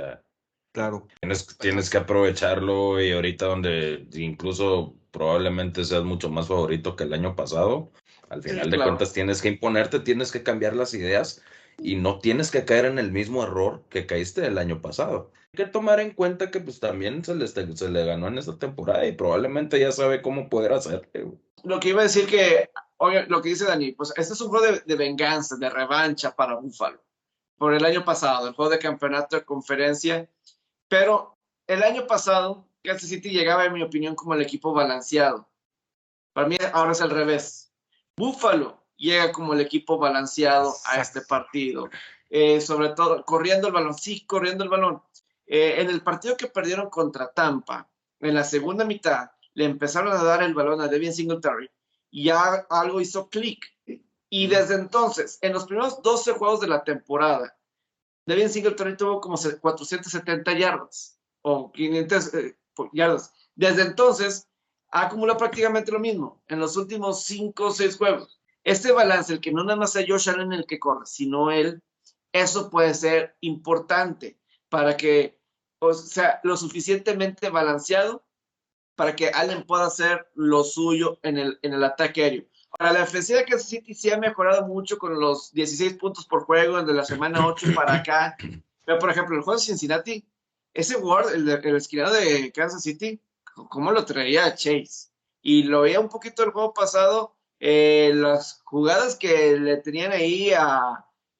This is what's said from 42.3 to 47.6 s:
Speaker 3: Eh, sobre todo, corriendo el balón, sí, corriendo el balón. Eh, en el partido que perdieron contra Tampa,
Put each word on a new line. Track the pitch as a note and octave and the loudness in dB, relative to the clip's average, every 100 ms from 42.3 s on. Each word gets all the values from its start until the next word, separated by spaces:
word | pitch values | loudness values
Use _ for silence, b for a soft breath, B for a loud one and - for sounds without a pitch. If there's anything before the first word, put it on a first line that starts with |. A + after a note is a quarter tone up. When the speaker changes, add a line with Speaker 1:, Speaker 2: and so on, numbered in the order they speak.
Speaker 3:
Eh, | D3+ D3+ D3+ | 2 6 4
sobre | D3+ D3+ D3+ | 2 0 0
todo, | D3+ E3+ D3 | 2 2 2
corriendo | - D#3+ E3+ F#3+ F3+ | 0 0 2 2 2
el | |
balón, | F3+ D#3 | 0 -2
sí, | D3+ G#3 G3+ | -6 -10 -12
corriendo | - F#3+ F3+ F#3+ | -4 -2 -2 -4
el | F#3+ | -2
balón. | F#3+ F#3+ - _ _ _ _ - | 0 0 -2 _ _ _ _ -2
Eh, | D3+ D#3 D#3+ | 2 4 2
en | F3+ | 0
el | E3+ | 0
partido | F3 D#3+ A#3 B3 | -2 -4 -4 -4
que | B3 | -4
perdieron | G3 E3+ F#3+ G3+ | -4 -4 -4 -4
contra | E3 D3+ C3 B2+ | -2 -4 -4 -6
Tampa, | - D#3 C3+ | 0 0 0